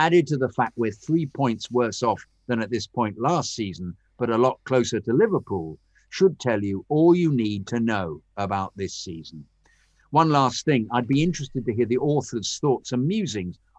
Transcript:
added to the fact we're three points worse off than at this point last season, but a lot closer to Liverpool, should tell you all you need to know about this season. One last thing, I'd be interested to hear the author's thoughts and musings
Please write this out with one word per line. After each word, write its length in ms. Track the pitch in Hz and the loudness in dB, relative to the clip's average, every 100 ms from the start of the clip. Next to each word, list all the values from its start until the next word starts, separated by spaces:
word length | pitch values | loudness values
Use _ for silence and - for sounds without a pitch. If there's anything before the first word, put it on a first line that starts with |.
added 260 | 160 175 147 | 4 4 4
to 100 | 143 | 0
the 120 | 127 | -2
fact 240 | - 117 - | 0 0 0
we're 140 | 113 | -2
three 360 | 104 - 165 147 | -4 -2 0 0
points 440 | - 135 110 - | -2 -2 -2 -2
worse 320 | 123 117 98 | 0 0 0
off 220 | 120 101 - _ - | -2 -2 -6 _ -4
than 120 | 117 | -2
at 100 | 104 | -2
this 160 | 117 - | -4 -6
point 280 | - 110 110 | -4 -4 -2
last 340 | 127 170 - | -2 0 -2
season, 420 | - 101 80 90 87 _ - | -6 -8 -6 -10 -12 _ -6
but 120 | 120 | -2
a 80 | 113 | 2
lot 200 | 127 - | 2 0
closer 340 | - 131 117 110 | 0 0 0 -2
to 120 | 104 | 0
Liverpool, 640 | 127 226 151 - 98 80 76 _ _ _ | 2 2 0 -2 -8 -8 -14 _ _ _
should 280 | - 190 - | 2 2 2
tell 220 | 127 107 | -2 0
you 200 | 101 98 - | 0 -4 -2
all 260 | 151 170 | 4 6
you 180 | 180 165 | 6 4
need 340 | 135 107 104 98 | 2 0 -2 -4
to 100 | 120 | -2
know 400 | 113 104 87 78 _ - | 0 0 -2 -8 _ -6
about 360 | 98 98 95 98 | -4 -2 -4 -8
this 180 | 95 | -10
season. 500 | - - 82 76 80 71 _ _ _ _ _ - | -8 -12 -12 -14 -18 -20 _ _ _ _ _ -2
One 200 | 143 160 | 2 4
last 340 | 143 131 - | 4 2 0
thing, 240 | - 135 107 | 2 2 2
I'd 160 | 120 120 | -2 0
be 140 | 139 | 2
interested 420 | 165 170 139 135 | 2 -2 -6 -6
to 80 | 113 | -4
hear 140 | 110 113 | 0 0
the 100 | 127 | 0
author's 600 | 147 147 - 117 95 - | 0 0 -2 -6 -6 -4
thoughts 340 | 147 123 - | 0 -2 -2
and 140 | 123 139 | -2 -2
musings 520 | 220 170 104 90 87 _ | -2 -4 -4 -6 -10 _